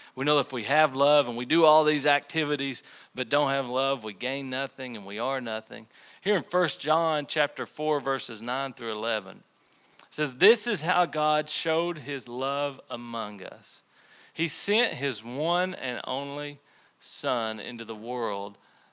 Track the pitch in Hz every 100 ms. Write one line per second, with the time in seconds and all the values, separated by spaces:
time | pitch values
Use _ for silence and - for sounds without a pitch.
0 | - - 143 151 131 127 107 151 156 131
1 | 143 147 127 117 127 165 156 156 151 151
2 | 143 143 - 160 147 147 139 123 - -
3 | - - 120 143 143 139 127 127 135 135
4 | 110 98 123 135 135 131 139 - 127 113
5 | 98 104 123 135 120 110 - 110 110 -
6 | - - 190 196 - 180 165 - 143 160
7 | 165 151 143 156 143 - - - 156 147
8 | 131 135 - 110 117 131 135 123 117 107
9 | 113 110 95 95 _ _ _ _ _ -
10 | - - 147 127 190 226 240 160 160 170
11 | 170 156 151 151 147 - 165 160 175 165
12 | 135 139 120 123 135 143 143 135 - 120
13 | 120 117 107 101 90 113 - - _ _
14 | _ - - - 165 - - 214 240 127
15 | 139 107 117 127 160 175 185 - 127 120
16 | - 131 143 143 147 147 _ _ _ _
17 | - - 143 123 113 110 85 117 110 110
18 | 113 123 113 101 101 101 _ _ _